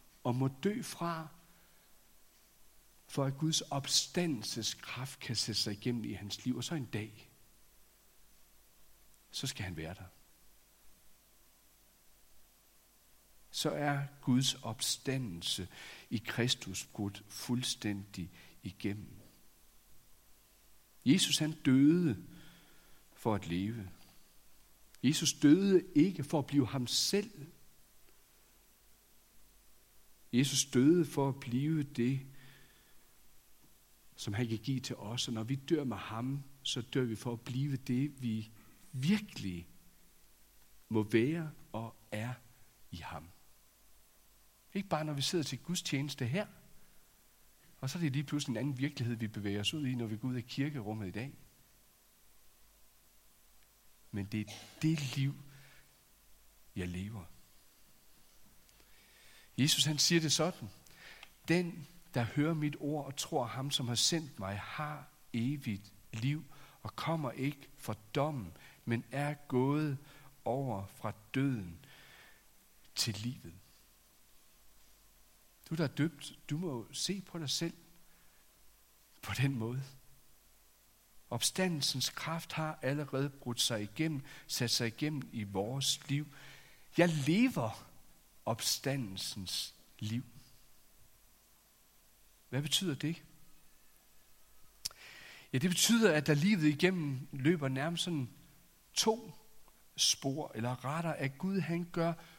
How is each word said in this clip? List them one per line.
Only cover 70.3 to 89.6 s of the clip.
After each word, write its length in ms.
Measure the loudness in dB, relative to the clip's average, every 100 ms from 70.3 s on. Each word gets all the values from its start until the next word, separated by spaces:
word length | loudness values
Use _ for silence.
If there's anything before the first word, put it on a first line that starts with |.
| -8 -2
over 400 | 0 0 -2 -6
fra 260 | -8 -8 -8 -4
døden 520 | 0 2 0 -4 -10 -18 -20 -20 -20 -20 -20 -20 -20 -20 -20 -12 -4
til 220 | -4 -4
livet." 360 | -6 -8 -14 -18 -20 -20 -20 -20 -20 -20 -20 -20 -20 -20 -20 -20 -20 -20 -20 -20 -20 -20 -20 -20 -8
Du, 60 | 0
der 80 |
er 40 | 0
døbt, 520 | 2 0 0 -16 -14 -6
du 80 | -4
må 300 | -2 -4 -6
se 280 | -6 -4 -4
på 180 | -6 -8
dig 100 | -4
selv 240 | -2 -2 -6 -20 -20 -20 -20 -20 -20 -20 -20 -20 -20 -20 -20 -20 -14
på 120 | -6 2
den 180 | 2 2
måde. 280 | -2 -4 -8 -14 -20 -20 -20 -20 -20 -20 -20 _ _ _ _ -20 -6
Opstandelsens 800 | -2 0 2 0 2 0 0 -2
kraft 440 | -4 -4 -4 -4
har 260 | -4 -4 -2
allerede 480 | -2 -2 -2 -2 -2
brudt 320 | -4 -6 0
sig 220 | 2 0
igennem, 380 | -2 0 0 0 -6 -16 -8
sat 240 | -2 2
sig 160 | 2 0
igennem 420 | 0 -2 -2 -6
i 120 | -6
vores 640 | -4 -2 -2 0 0 -2 0
liv. 180 | -2 -2 -12 -18 -18 -20 -20 -4 4
Jeg 120 | 6
lever 800 | 6 4 6 4 2 -2 -4 -16 -20 -20 -20 -20 -10 -4
opstandelsens 1300 | -2 0 0 0 -2 -4 -6 -6 -6 -6 -6